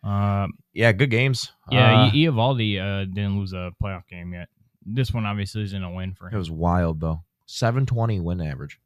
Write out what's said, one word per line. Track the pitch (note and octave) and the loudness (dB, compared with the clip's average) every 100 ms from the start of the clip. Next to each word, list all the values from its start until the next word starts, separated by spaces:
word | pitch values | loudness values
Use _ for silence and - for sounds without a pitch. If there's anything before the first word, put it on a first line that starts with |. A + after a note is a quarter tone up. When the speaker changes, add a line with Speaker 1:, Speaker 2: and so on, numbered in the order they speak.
Speaker 1:
Um, | G2+ G2+ G2+ G2+ G2 - _ | -2 0 0 0 -2 -8 _
Speaker 2:
Yeah, | D#2+ G#2+ | 2 2
good | G2 C3+ | 4 2
games. | A2+ C3 B2 - _ - | 2 0 -2 -6 _ 0
Speaker 1:
yeah, | B2 A#2+ A2 | 6 8 8
Speaker 2:
Uh, | G#2+ | 6
Speaker 1:
E-, | C#3 E3 | 6 4
Eovaldi, | A#2 A#2+ C3 A2 G2 | 4 2 2 0 0
uh, | G2 G2 G2 | -2 -2 -4
didn't | F#2+ G2+ G2 | -2 -2 0
lose | G2 | -2
a | F#2 F2+ E2+ | -6 -10 -6
playoff | G2+ F#2 - | -8 -8 -12
game | F2+ F2 | -14 -12
yet. | F2 F2 _ _ _ | -12 -14 _ _ _
This | - A2+ B2+ | -8 -4 -2
one | A#2 | -2
obviously | G#2+ G#2 G2 A2 | -4 -4 -6 -6
isn't | G2+ G2 | -6 -6
a | F#2 | -8
win | F2+ F#2 | -8 -10
for | F#2 F2+ | -10 -8
him. | |
Speaker 2:
It | G#2 | -6
was | E2 | -6
wild, | D#2+ F2 F2+ E2+ D#2 | -2 0 2 2 0
though. | D#2+ D#2+ - _ _ | -4 -4 -8 _ _
Seven | - A2+ B2 C3+ | -4 -2 0 0
twenty | A#2 A2+ G2+ | 0 -2 -2
win | E2+ F2+ | -2 -4
average. | D#2+ C2+ C#2+ - | -6 -8 -12 -16